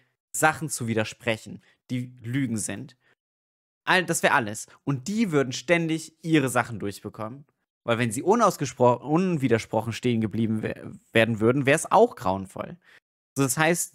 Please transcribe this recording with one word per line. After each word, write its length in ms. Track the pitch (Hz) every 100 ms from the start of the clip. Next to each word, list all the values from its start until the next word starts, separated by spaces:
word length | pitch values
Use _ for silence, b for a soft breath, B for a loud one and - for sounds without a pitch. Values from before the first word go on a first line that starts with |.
| b b _
Sachen 380 | - 156 151 151
zu 160 | - 113
widersprechen, 760 | 110 110 - 120 110 98 - b b -
die 240 | 127 123 123
Lügen 360 | 117 135 127 110
sind. 400 | 92 101 143 _ _ _ _ _ _ _ _ _ -
All, 200 | 180 170
das 160 | 165
wäre 140 | 185 143
alles. 320 | 104 110 - b
Und 240 | - 135 135
die 240 | 214 208
würden 200 | 147 127
ständig 640 | 127 - 170 165 160 - _
ihre 280 | 165 160 131
Sachen 280 | 120 113 104
durchbekommen. 680 | 98 - 104 - 110 139 - _ _ _
Weil 140 | - 113
wenn 140 | 120
sie 100 | 107
unausgespro-, 800 | 165 233 208 - 139 - 123 123
unwidersprochen 920 | 127 160 185 160 131 113 - 110 117
stehen 280 | 107 127 113
geblieben 400 | 110 107 110 110
wär-, 300 | 107 - - - _
werden 280 | 113 113 107
würden, 260 | 113 143 131
wär's 260 | 156 -
auch 240 | 185 247 -
grauenvoll. 600 | 92 98 185 - - 175 b b _ _ _ -
Also 120 | 139
das 100 | 156
heißt, 340 | 160 175 -